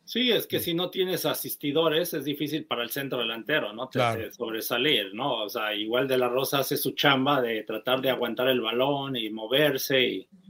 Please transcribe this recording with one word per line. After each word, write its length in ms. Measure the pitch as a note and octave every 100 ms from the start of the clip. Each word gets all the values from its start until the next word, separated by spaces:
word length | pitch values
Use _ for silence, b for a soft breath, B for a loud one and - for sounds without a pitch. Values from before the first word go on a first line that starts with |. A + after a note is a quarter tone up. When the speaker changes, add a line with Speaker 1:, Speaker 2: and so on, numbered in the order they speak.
Speaker 1:
Sí, 260 | - A3+ B3
es 140 | F#3 -
que 120 | -
Speaker 2:
Sí. 80 | -
Speaker 1:
si 80 |
no 160 | E3+ F3+
tienes 340 | F#3 F#3 E3+
asistidores, 880 | D3 B2 C3 - D3 C#3+ E3 D#3 F3
es 120 | D#3
difícil 420 | C#3 - D3 D3+ D3+
para 160 | A#2+
el 80 | A#2
centro 280 | - B2+ B2+
delantero, 540 | A2+ A2+ G#2+ D3+ G#2+
¿no? 160 | A2 B2+
Te-, 100 | C3
Speaker 2:
Claro. 220 | A#2+ A2+
Speaker 1:
te 120 | G#2+
sobresalir, 840 | - A2+ A2 G#2 A#2+ D3 B2 G2
¿no? 300 | G2+ C#3 A2+
O 40 | G#2
sea, 260 | A#2 G#2+
igual 340 | G#2 G#2+ B2 C3+
de 100 | B2+
la 100 | B2
Rosa 300 | B2 C3 C#3
hace 180 | C3 C3+
su 140 | C3+
chamba 480 | - D3 C3 C3+ C#3
de 220 | A#2+ A2
tratar 380 | A2 A2 B2 C3
de 80 | C3
aguantar 380 | A#2 A#2 A2+ B2+
el 120 | B2+
balón 560 | A2+ A#2+ C3+ C#3 C3+ B2+
y 140 | A2
moverse 720 | A2 A2 C3+ D3+ C3+ - C3+
y, 260 | A#2 G2 - -